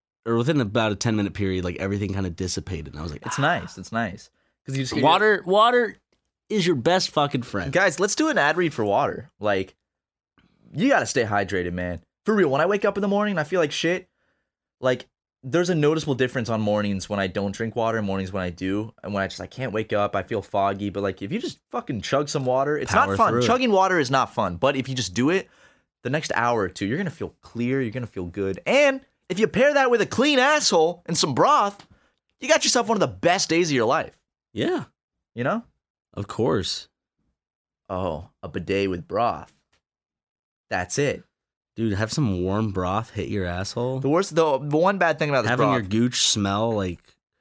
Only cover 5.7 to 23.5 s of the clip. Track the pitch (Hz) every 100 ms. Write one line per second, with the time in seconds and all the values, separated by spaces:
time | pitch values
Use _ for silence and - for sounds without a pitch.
5.7 | 247 220 185 _ _ _ _ - 214 170
6.7 | 147 123 180 - - 143 135 120 101 113
7.7 | 156 196 165 196 - 311 226 143 160 170
8.7 | - 104 104 139 - - - 104 98 95
9.7 | _ _ _ _ _ _ _ _ _ _
10.7 | 139 254 226 120 135 107 104 98 95 87
11.7 | 87 90 87 - _ - 214 160 135 175
12.7 | 202 202 196 202 202 208 180 147 185 151
13.7 | - 160 185 185 _ _ _ _ _ _
14.7 | - 127 127 - _ _ _ 131 165 180
15.7 | 165 147 160 156 123 127 131 113 110 107
16.7 | 104 104 95 - 101 95 98 98 98 113
17.7 | 120 113 113 101 95 95 95 90 85 95
18.7 | 101 110 - 90 101 95 - 92 - 127
19.7 | 107 107 104 101 98 92 113 - 101 98
20.7 | 98 101 98 98 92 98 202 330 - _
21.7 | 247 - 117 - 139 147 147 127 127 139
22.7 | 151 127 214 196 196 220 226 214